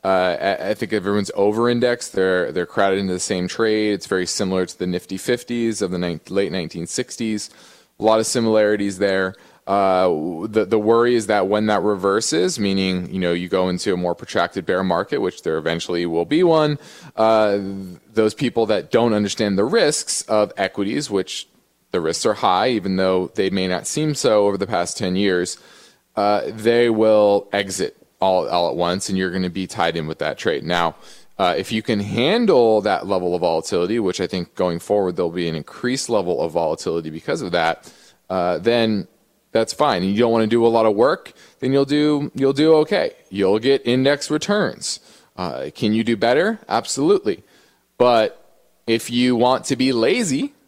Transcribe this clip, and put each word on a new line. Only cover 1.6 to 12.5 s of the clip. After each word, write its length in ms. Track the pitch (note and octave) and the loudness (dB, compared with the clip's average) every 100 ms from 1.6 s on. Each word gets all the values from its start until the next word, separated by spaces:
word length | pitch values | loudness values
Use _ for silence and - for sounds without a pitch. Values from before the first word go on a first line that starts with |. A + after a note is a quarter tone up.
| A#2+ A#2+ B2 A#2+ - | 0 2 0 -2 -4
They're, 380 | - F#2+ F2+ F2 | -2 0 2 0
they're 140 | E2+ F2 | -4 -4
crowded 340 | - G2 F#2+ | 0 0 2
into 140 | G2 | -2
the 60 | F2+ | -4
same 280 | - F#2+ F2+ | -4 -4 -4
trade. 460 | - A2+ G#2+ G#2+ | -2 0 2 0
It's 120 | G2+ - | -2 -2
very 200 | F#2+ F2+ | -2 -2
similar 400 | - F#2+ F#2 F2+ | -4 -2 -2 -2
to 120 | - | -4
the 80 | F2+ | -4
Nifty 320 | F2+ - F#2+ | -4 -6 -10
fifties 640 | - A#2+ - A#2+ A#2 G#2+ | -2 -2 -2 -2 -2 -2
of 100 | G2 | -4
the 60 | F2+ | -2
ni-, 220 | F2 E2 - | -4 -6 -6
late 220 | F#2 G2 | -2 -2
nineteen 360 | F2+ E2 F2 E2+ | -4 -6 -8 -8
sixties. 640 | - B2 - A#2 G#2+ - - - - _ _ | -8 -8 -6 -4 -4 -8 -18 -20 -20 _ _
A 40 | |
lot 160 | G#2+ A2 | 2 4
of 60 | A2 | 2
similarities 720 | C3 A2+ A2 G#2+ G#2+ G2+ F#2 | 0 2 4 4 2 -2 0
there. 380 | G2 F#2+ F#2+ F#2+ - _ - | 0 2 -2 -6 -20 _ -2
Uh, 380 | G2+ F#2+ F#2 F#2 | 2 4 4 2
w-, 420 | D#2+ D#2 E2 G#2+ | 0 -4 -6 -2
the, 180 | G#2+ F#2+ | -2 2
the 140 | A2 | 2
worry 360 | G#2+ A#2 A#2+ B2 | 4 4 4 2
is 120 | G2+ | 2
that 200 | G#2 F#2+ | 0 2
when 200 | G#2 G#2+ | 0 2
that 160 | G#2 | 2
reverses, 760 | F#2 G2+ F#2+ G2+ - D#3 F#3 | 2 0 2 0 0 0 0